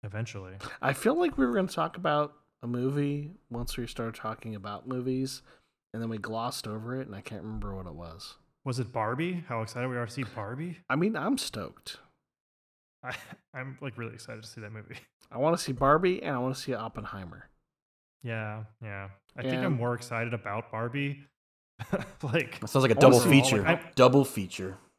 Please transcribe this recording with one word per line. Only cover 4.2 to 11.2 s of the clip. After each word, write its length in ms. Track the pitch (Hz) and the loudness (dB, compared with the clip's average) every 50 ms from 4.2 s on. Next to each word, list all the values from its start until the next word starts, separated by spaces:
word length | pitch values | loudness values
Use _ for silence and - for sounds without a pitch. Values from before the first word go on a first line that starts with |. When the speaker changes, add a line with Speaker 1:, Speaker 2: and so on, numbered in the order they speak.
| - 110 110 - - 113 110 | -8 -10 -10 -8 -10 -10 -10
Speaker 2:
about 320 | 104 95 101 101 101 - 123 | -8 -8 -10 -10 -10 -8 -6
movies, 540 | 127 127 123 127 131 131 131 131 131 - - - - _ _ _ _ _ _ _ - | -6 -4 -2 -2 0 0 -2 -2 -4 -10 -14 -20 -20 _ _ _ _ _ _ _ -10
and 80 | 113 | -8
then 80 | 117 113 | -6 -6
we 80 | 113 110 | -6 -6
glossed 500 | 101 110 110 113 113 123 120 - - 113 | -6 -6 -4 -4 -4 -4 -4 -6 -8 -8
over 320 | 104 110 110 120 127 131 | -8 -8 -8 -6 -6 -6
it, 80 | 131 - | -6 -8
and 80 | 104 | -10
I 60 | 98 | -12
can't 220 | - - 117 101 80 | -12 -12 -12 -10 -10
remember 320 | 110 107 107 101 101 98 | -8 -8 -6 -6 -6 -6
what 100 | 95 92 | -8 -10
it 80 | 90 78 | -10 -12
was. 420 | 76 87 82 80 90 - - - _ _ _ _ _ _ | -12 -14 -14 -14 -14 -16 -18 -18 _ _ _ _ _ _
Speaker 1:
Was 140 | 135 127 120 | -6 -4 -2
it 120 | 127 107 | -4 -4
Barbie? 520 | - 123 110 107 120 131 160 175 185 175 156 - | -2 -2 0 0 0 -2 -2 -4 -4 -6 -6 -4
How 140 | 123 113 | -4 -4
excited 260 | 110 107 - 123 123 131 | -4 -4 -4 -4 -4 -4
we 80 | 127 123 | -2 -4
are 80 | 120 | -4
to 60 | 110 | -4
see 120 | - - 135 | -4 -6 -8
Barbie? 560 | 107 - 117 104 98 117 131 160 175 165 - - _ | -6 -6 -8 -8 -8 -6 -8 -8 -8 -10 -12 -4 _
Speaker 2:
I 60 | 123 | 0
mean, 200 | 143 170 208 220 | 2 2 2 2
I'm 220 | 170 | 0